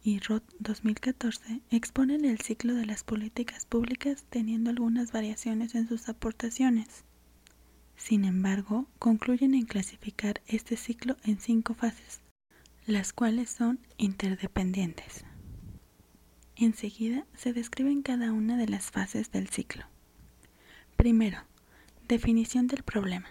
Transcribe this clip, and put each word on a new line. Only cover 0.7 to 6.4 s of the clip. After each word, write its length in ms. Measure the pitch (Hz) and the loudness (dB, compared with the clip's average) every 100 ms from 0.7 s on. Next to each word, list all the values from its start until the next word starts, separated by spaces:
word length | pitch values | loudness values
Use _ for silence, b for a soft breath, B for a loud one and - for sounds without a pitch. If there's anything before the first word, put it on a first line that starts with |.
| 214 | -2
mil 160 | 220 214 | 0 0
catorce, 640 | 254 254 233 - - 226 - | -2 -2 -2 -4 -8 -10 0
exponen 560 | 233 233 - 269 294 285 | 0 0 2 2 4 2
el 160 | 220 | 2
ciclo 320 | - 220 233 | -2 -2 0
de 100 | 240 | 0
las 180 | 220 214 | -2 -4
políticas 600 | - 214 214 - 233 - | -4 -4 -4 -4 -6 -6
públicas 640 | - 233 240 254 285 277 - | -2 -2 0 -2 -2 -4 -4
teniendo 400 | 247 220 226 233 | -4 0 0 0
algunas 440 | 240 233 233 240 | 0 2 2 0
variaciones 640 | 220 214 214 - 220 233 | -2 -4 -4 -4 -2 -2
en 140 | 233 226 | -2 -2
sus 220 | 226 - | -2 -6
aportaciones. 920 | 226 226 226 | -6 -6 -4